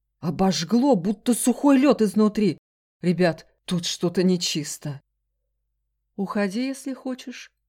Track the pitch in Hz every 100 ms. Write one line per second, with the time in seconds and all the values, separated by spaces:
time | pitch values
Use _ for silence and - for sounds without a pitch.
0 | _ _ 170 143 190 156 160 233 285 220
1 | 170 214 - 233 - 233 285 269 285 -
2 | 214 208 214 208 208 - _ _ _ _
3 | 170 170 175 160 - _ - 175 175 -
4 | - 175 185 180 175 165 147 - 147 139
5 | _ _ _ _ _ _ _ _ _ _
6 | _ - 190 214 202 196 262 269 - 254
7 | - 254 - 247 - _